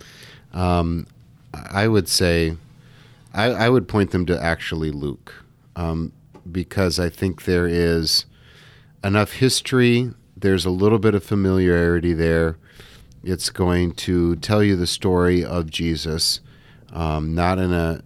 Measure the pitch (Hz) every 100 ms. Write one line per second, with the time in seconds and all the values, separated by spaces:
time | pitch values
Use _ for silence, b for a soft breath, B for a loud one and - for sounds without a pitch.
0 | B B B B B 90 90 87 82 82
1 | - - - - - - - 98 113 107
2 | 82 - 90 85 80 82 - b b b
3 | b b b 98 117 98 117 127 87 107
4 | 95 92 85 87 82 82 - 82 78 73
5 | 71 62 - - - _ _ 87 82 82
6 | 82 - - - 87 90 85 101 90 87
7 | 87 - 98 85 - 87 87 85 85 82
8 | 80 - - b b b b b b _
9 | 98 107 101 - 131 - - 127 120 120
10 | 123 - _ - 98 92 90 90 104 113
11 | 107 101 - 104 95 92 90 85 85 87
12 | 87 80 82 82 82 82 B B B B
13 | B - 90 90 - - 90 87 87 -
14 | - 87 85 82 - 107 104 92 87 -
15 | 95 90 90 90 80 87 80 - 85 78
16 | 78 80 - - b b b b - 82
17 | 80 78 78 82 87 92 90 87 82 -